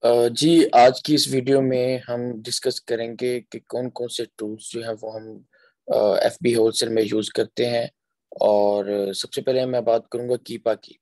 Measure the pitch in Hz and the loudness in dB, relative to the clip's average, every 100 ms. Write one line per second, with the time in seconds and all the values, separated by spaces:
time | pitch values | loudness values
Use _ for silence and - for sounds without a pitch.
0 | 117 120 120 117 151 170 - 120 123 127 | 4 4 2 2 4 6 6 8 6 6
1 | - 151 139 131 123 139 131 127 123 127 | 0 0 2 -2 2 2 2 0 0 -2
2 | 123 120 120 117 113 123 131 - - 113 | -6 -6 -6 -8 -8 -6 -4 -6 -6 -6
3 | 117 113 123 123 - 120 _ 117 127 - | -6 -6 -4 -6 -8 -18 _ -8 -8 -8
4 | 120 - 117 _ 107 107 - 120 113 107 | -10 -8 -10 _ -10 -10 -12 -10 -8 -10
5 | 110 110 110 110 _ _ _ _ - 120 | -10 -12 -14 -18 _ _ _ _ -4 2
6 | 107 95 117 - 123 117 110 110 120 113 | 2 2 0 0 0 4 2 2 -2 0
7 | 107 107 104 - 107 - 120 120 117 _ | 0 0 -2 -4 -4 -2 -2 -2 -4 _
8 | _ _ _ - 101 104 101 101 101 101 | _ _ _ -2 2 4 2 0 -2 -2
9 | 98 98 - - 110 131 127 123 117 117 | -4 -4 -8 -6 -2 -2 0 -2 0 0
10 | - 120 120 123 - 117 113 107 - - | 0 -8 -4 -4 -4 -6 -4 -4 -6 -20